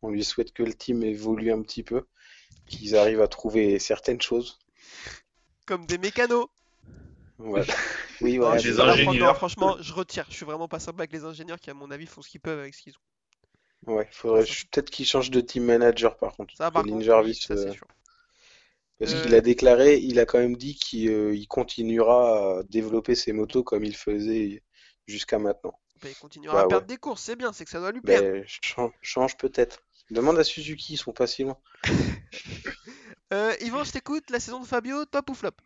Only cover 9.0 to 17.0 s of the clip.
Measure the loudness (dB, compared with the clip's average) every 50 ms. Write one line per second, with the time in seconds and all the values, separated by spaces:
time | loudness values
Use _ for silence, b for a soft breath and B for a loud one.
9 | 6 4 4 4 4 4 4 4 0 -6 -4 0 0 0 0 -2 -6 -10 -8 -8
10 | -8 _ -6 -10 -10 -10 -12 -14 -12 -10 -10 -10 -10 -10 -10 -12 -12 -12 -10 -10
11 | -10 -10 -10 -12 -12 -12 -14 -16 -14 -14 -16 -16 -14 -18 -18 -18 -16 -16 -16 -16
12 | -16 -18 -20 -20 -20 -20 -20 -14 _ -8 -8 -8 -10 -14 -16 -20 -20 -20 -20 _
13 | _ _ _ _ _ _ _ _ _ _ _ _ _ _ _ _ -8 -4 -2 -2
14 | -2 -4 -8 -8 -2 4 4 4 4 4 0 -10 -10 _ -2 -2 -2 -2 -8 -4
15 | -2 0 0 0 0 2 0 0 0 0 -4 -2 2 4 4 6 6 6 4 4
16 | 2 0 0 _ -6 -6 -6 _ -16 -16 -10 -4 -4 -2 0 0 0 0 -2 -2